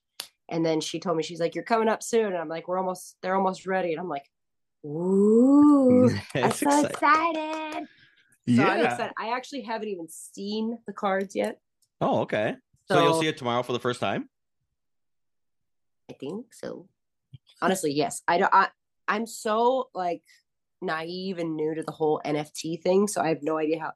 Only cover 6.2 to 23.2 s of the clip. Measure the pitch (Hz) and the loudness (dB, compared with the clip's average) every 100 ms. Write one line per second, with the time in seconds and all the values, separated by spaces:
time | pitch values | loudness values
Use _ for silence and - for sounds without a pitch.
6.2 | - - 220 - 285 294 294 - 302 311 | -4 0 0 2 2 2 2 0 4 4
7.2 | 330 320 311 311 311 311 - _ _ _ | 2 -2 -4 -6 -8 -10 -12 _ _ _
8.2 | _ _ - 120 156 202 - - 214 - | _ _ 2 4 4 2 0 -2 -6 -6
9.2 | 214 254 - 277 208 226 214 185 165 - | -6 -6 -8 -10 -8 -8 -6 -8 -10 -16
10.2 | - - 196 214 220 233 - 196 202 190 | -18 -12 -8 -4 -4 -6 -12 -6 -2 -2
11.2 | 196 208 208 - _ _ _ _ 170 147 | -4 -4 -4 -6 _ _ _ _ 0 0
12.2 | 110 - 113 262 _ _ - 175 165 160 | -2 -2 -2 -4 _ _ -2 2 4 2
13.2 | 156 151 123 120 123 120 123 123 101 135 | 0 -2 -2 -2 -2 -2 -2 -2 -2 -4
14.2 | 277 _ _ _ _ _ _ _ _ _ | -6 _ _ _ _ _ _ _ _ _
15.2 | _ _ _ _ _ _ _ _ - 135 | _ _ _ _ _ _ _ _ -20 -14
16.2 | 131 202 262 - - - 185 _ _ _ | -10 -10 -12 -14 -12 -12 -16 _ _ _
17.2 | _ - _ _ 175 190 156 143 143 - | _ -20 _ _ -2 0 0 0 -2 -2
18.2 | - 175 190 185 190 - _ _ - 202 | 0 2 4 4 2 -2 _ _ -6 -4
19.2 | 226 - 226 214 240 262 240 185 175 170 | -6 -8 -4 2 2 2 -2 -6 -4 -6
20.2 | - _ _ _ _ _ 180 160 165 180 | -10 _ _ _ _ _ -6 -6 -6 -8
21.2 | 190 175 165 156 156 160 156 - 156 151 | -8 -6 -6 -4 -4 -4 -8 -2 0 0
22.2 | - 147 151 - 160 165 180 190 208 - | -2 -4 -6 -8 -8 -4 2 2 2 0